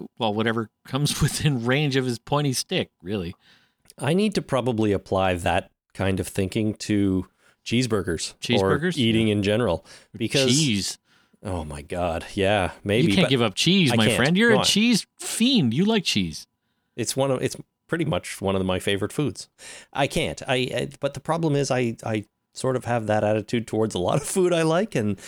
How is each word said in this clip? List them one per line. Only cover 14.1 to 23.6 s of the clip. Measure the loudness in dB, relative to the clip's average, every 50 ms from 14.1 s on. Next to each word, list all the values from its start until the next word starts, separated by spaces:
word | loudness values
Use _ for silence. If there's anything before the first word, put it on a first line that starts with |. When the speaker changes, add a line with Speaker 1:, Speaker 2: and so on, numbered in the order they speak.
| 4
Speaker 1:
friend. | 4 2 2 4
You're | 4 4 4
Speaker 2:
No, | 4
Speaker 1:
a | 4
Speaker 2:
I | 4
Speaker 1:
cheese | 2 2 2 4 4 2 2 0 _ _ -14
fiend. | -10 -6 -2 0 2 2 4 4 4 2 2
You | 2 2
like | 2 2 0 0
cheese. | 0 0 0 -2 -2 -6 -10 -16 _ _ _ _ _ _ _ _ _ -8
Speaker 2:
It's | -8 -6 -4 -2
one | -2 0 0
of, | 0 0
it's | -2 -4 -6 -8 -18 _ _ _ _
pretty | -6 -4 -2 -2
much | -2 -2 -4 -4 -6 -10 -4
one | -2 -2 0
of | 0 0
my | 0 -2 0
favorite | 0 0 0 0 -2 -4 -2
foods. | -2 -4 -4 -4 -8 -14 -20 _ -20 -20 -20 -20 -20 -18 _ -4
I | -4 -4
can't. | -2 -2 -4 -4 -4 -6 -6 -4
I, | -2 -2
I, | 0 0 -2 -2 -4 -6 -6 -8 -6
but | -6 -6 -6
the | -6
problem | -6 -4 -2 0 0 0 0
is | 0 0 0
I, | 0 0 0 -2 -4 -6 -6
I | -4 -4 -4 -4 _ _ _ _ _ -12
sort | -6 -4 -2 -2
of | -2 -2
have | -2 -2 -2 0
that | 0 0 2 2
attitude | 2 2 0 0 -2 -2 -4